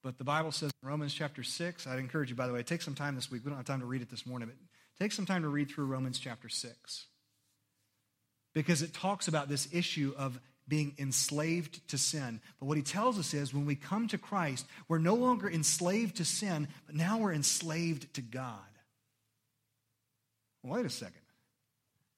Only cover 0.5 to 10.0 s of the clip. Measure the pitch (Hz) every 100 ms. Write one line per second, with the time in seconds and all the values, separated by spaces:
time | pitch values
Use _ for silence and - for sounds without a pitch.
0.5 | 143 151 - 131 151 147 139 151 143 117
1.5 | - 170 170 135 131 131 160 131 123 127
2.5 | 123 120 170 156 139 143 135 123 123 131
3.5 | 143 123 135 123 131 117 113 127 123 117
4.5 | 135 - _ _ _ 208 208 185 185 156
5.5 | 143 139 - 139 131 131 127 131 113 113
6.5 | - 123 - - - - _ _ _ _
7.5 | _ _ _ _ _ _ _ _ _ _
8.5 | 156 151 160 165 - 190 202 - 156 139
9.5 | 143 143 170 175 165